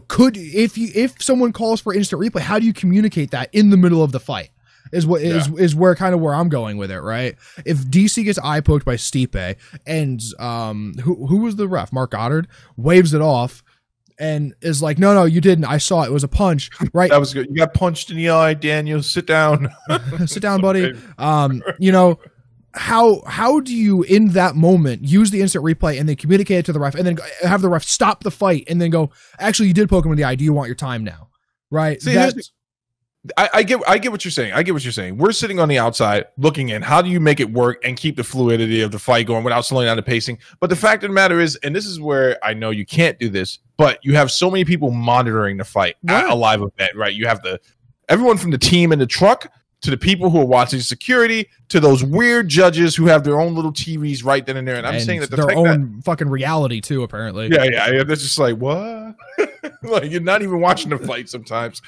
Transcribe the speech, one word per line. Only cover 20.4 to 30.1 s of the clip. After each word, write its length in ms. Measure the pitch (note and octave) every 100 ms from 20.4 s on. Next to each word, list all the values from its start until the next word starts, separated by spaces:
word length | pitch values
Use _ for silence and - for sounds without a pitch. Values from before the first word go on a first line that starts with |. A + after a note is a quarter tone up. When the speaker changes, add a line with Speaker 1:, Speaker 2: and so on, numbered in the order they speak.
Speaker 1:
down, 200 | G#3 G3
buddy. 340 | F#3+ F#3+ D3+
Speaker 2:
Sorry. 40 | A#2 - -
Speaker 1:
Um, 460 | C3+ D3+ C#3 B2+ F#3+ -
you 100 | F#3
know, 300 | F#3 F3+ E3 - _ _ _ _
how, 480 | - - A3+ A#3 G3+ -
how 320 | F3 A#3 D4+
do 160 | C4
you 300 | A#3 G#3+ F#3+
in 240 | F3+ G3+ G#3+
that 260 | F3+ F3+
moment 480 | D3+ E3 F3+ C#3+ A#2
use 280 | C#3 F#3+ G#3+
the 80 | G3
instant 240 | G3 F3
replay 340 | D#3 D#3+ D#3+ C#3
and 100 | D3+
then 60 |
communicate 440 | C#3 D3+ G3 G3+ F#3
it 60 | E3+
to 60 |
the 60 | D3+
ref 160 | C#3+
and 100 | C3+
then 140 | F3+ E3 D#3 -
have 180 | F3 G3
the 80 | F#3+
ref 140 | E3
stop 400 | - - G#3+ G3+
the 80 | -
fight 320 | - G3 D#3+ -
and 120 | E3+
then 100 | E3+
go, 200 | E3 D3 - _ -
"Actually, 260 | G#3 G#3+ G3+
you 80 |
did 140 | F3 G#3
poke 160 | F#3+
him 80 | D#3+